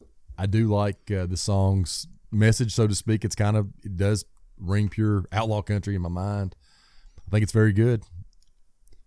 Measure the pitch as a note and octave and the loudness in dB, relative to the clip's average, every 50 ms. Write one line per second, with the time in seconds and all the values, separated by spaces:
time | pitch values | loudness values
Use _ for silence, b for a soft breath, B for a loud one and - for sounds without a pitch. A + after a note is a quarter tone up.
0 | - - _ - - - - - G2 G2+ G2+ A2 A2+ G#2+ G#2 G2+ G#2 G#2 F#2 - | -20 -20 _ -20 -20 -16 -8 -6 -4 0 0 2 2 2 2 0 0 -2 -4 -6
1 | _ - G2+ F#2 F2+ F2 F#2 - - G#2+ G2+ G2 F#2+ F#2+ G2 F#2+ F2 - - - | _ -4 -4 -4 -2 -4 -4 -4 -2 0 2 2 2 2 2 2 0 -2 -6 -10
2 | - - - - - - A2 G#2 G#2+ A2+ A2+ - B2 G#2+ - A#2+ A2 G2+ F#2+ - | -12 -14 -18 -20 -10 -2 2 4 4 4 4 2 0 0 0 2 2 2 0 -2
3 | - A2+ A2 G#2+ - G2+ - - G#2+ G#2 G#2+ G#2+ G2+ G2 - - - G2+ F#2 E2+ | 0 0 0 0 -2 -2 -2 0 0 2 2 0 -2 -4 -8 -14 -12 -8 -4 -2
4 | G2 G2+ G#2+ G2 - - - - - - - - F#2+ F2 G2 G#2 G#2 F#2+ - A2 | 0 0 0 -2 -4 -8 -18 -20 -20 -20 -18 -10 -4 -2 0 0 0 0 0 0
5 | A2 G#2+ G#2 G2 F#2 - - G#2+ A2+ A2 G#2+ G#2 - - G#2 G2+ - G2+ G2+ F#2 | 2 2 2 0 -2 -2 -4 -2 -2 0 -2 -2 -2 -2 -4 -2 -2 -4 -4 -4
6 | F2 E2+ F2 F2+ F#2+ G#2 G#2 G2+ G2 F2+ - b b b b b b b b b | -4 -4 -4 -4 -4 -4 -4 -4 -4 -6 -8 b b b b b b b b b
7 | b b b b b - G#2 G#2+ G#2+ G2 - A2 G#2+ A2 F#2+ G#2 A#2 B2 A#2+ G#2+ | b b b b b -2 0 2 2 2 4 4 4 4 4 4 2 2 2 0
8 | - - - F2+ - - - - - - _ _ _ - _ _ _ - - - | -4 -10 -18 -18 -18 -20 -20 -20 -20 -20 _ _ _ -20 _ _ _ -20 -20 -20
9 | - | -20